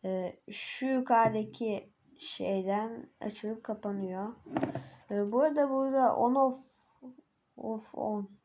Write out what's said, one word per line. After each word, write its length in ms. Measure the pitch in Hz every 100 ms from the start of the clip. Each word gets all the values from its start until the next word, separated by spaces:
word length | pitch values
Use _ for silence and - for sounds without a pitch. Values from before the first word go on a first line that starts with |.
Ee, 320 | 190 190 180 - -
şu 340 | 208 - - 262
yukarıdaki 1040 | 262 262 233 226 214 214 - 226 208 - _ _ -
şeyden 920 | - - 185 196 190 196 226 233 240 _
açılıp 420 | 220 208 214 220
kapanıyor. 720 | - 214 208 202 190 185 208 240 - - - - - - _
Ee, 200 | 208 202
bu 100 | 226
arada 280 | 302 294 285
burada 460 | 269 269 269 254 -
on 200 | 240 262
off, 240 | 269 254 - _ _ _ 254 254 _ _ _ -
off 380 | 220 220 220 -
on 340 | 214 208 202 202